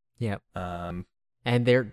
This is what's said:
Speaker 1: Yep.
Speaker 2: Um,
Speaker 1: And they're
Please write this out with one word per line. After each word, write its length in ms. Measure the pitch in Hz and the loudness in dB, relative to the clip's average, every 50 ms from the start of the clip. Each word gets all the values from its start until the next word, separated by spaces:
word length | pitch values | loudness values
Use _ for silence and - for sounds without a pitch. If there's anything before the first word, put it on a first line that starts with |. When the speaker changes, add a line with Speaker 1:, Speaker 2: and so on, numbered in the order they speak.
| _ _ _ - | _ _ _ -6
Speaker 1:
Yep. 220 | 117 107 98 - - _ - | -4 -4 -4 -6 -8 _ -10
Speaker 2:
Um, 500 | 95 90 87 87 85 87 87 87 90 - - _ _ _ _ _ _ - | -8 -8 -6 -6 -8 -8 -8 -8 -8 -10 -12 _ _ _ _ _ _ -2
Speaker 1:
And 220 | 120 120 123 117 | 0 2 4 4
they're 200 | 127 123 131 123 107 | 6 4 4 4 0